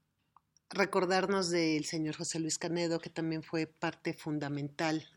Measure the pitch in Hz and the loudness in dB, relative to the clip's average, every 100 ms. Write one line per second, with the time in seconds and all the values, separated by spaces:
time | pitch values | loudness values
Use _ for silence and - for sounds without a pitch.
0 | _ _ _ - _ _ _ - 196 196 | _ _ _ -20 _ _ _ 0 2 2
1 | 185 190 185 196 180 175 160 156 151 170 | 4 4 4 2 2 2 4 2 0 -2
2 | 156 151 160 165 160 - 170 170 170 165 | -2 -4 -6 -2 -2 -2 -2 0 0 0
3 | 165 - 160 160 156 165 156 _ 170 - | -4 -4 -2 -2 -2 -2 -2 _ -4 -2
4 | - 156 - 151 143 143 143 143 165 156 | -6 -6 -4 -4 -2 -4 -6 0 0 0
5 | - | -4